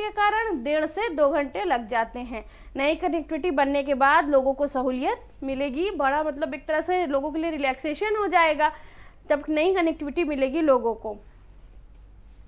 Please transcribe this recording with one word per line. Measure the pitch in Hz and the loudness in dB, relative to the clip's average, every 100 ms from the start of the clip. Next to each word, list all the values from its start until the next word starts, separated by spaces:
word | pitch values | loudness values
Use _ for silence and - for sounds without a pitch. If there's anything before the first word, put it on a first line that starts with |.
के | 415 | -4
कारण | 415 415 427 453 320 | 0 2 2 0 -2
डेढ़ | 240 302 320 | 0 0 0
से | 370 466 | -2 -4
दो | 302 285 | 2 2
घंटे | 302 277 359 | 2 -2 -4
लग | 392 247 220 | -2 -2 -2
जाते | 233 226 240 | -2 -2 -4
हैं। | 247 233 - - - - | -10 -10 -12 -18 -12 -2
नई | 277 | 0
कनेक्टिविटी | 320 359 330 285 311 349 | 0 0 -2 -4 -4 -2
बनने | 285 277 285 | 2 2 2
के | 277 | 0
बाद | 269 269 320 294 | 2 4 4 4
लोगों | 277 262 | 4 4
को | 269 285 | 0 -2
सहूलियत | 269 254 254 311 480 - - | -2 -2 -2 -2 -4 -8 -12
मिलेगी, | 269 269 285 254 381 | -6 -4 -4 -2 -4
बड़ा | 359 269 294 | 0 0 0
मतलब | 311 277 302 | 0 -2 -4
एक | 294 - | -6 -4
तरह | 311 | -2
से | 330 359 320 | 0 0 0
लोगों | 277 302 | 0 -2
के | 320 | -2
लिए | 330 | -2
रिलैक्सेशन | 311 277 262 311 302 415 427 | -2 -2 -2 -4 -2 0 0
हो | 403 | 2
जाएगा | 349 330 294 302 - - - - - - | 4 4 4 0 0 -14 -20 -20 -10 -2
जब | 294 294 | -2 0
नई | 302 349 | 2 2
कनेक्टिविटी | 381 330 320 294 339 | 4 2 0 -4 -2
मिलेगी | 311 277 269 302 | -2 0 0 2
लोगों | 320 247 226 | 4 4 2
को। | 220 214 208 - - - - - - - - - - - - | -4 -8 -12 -16 -20 -20 -20 -20 -20 -20 -20 -20 -20 -20 -20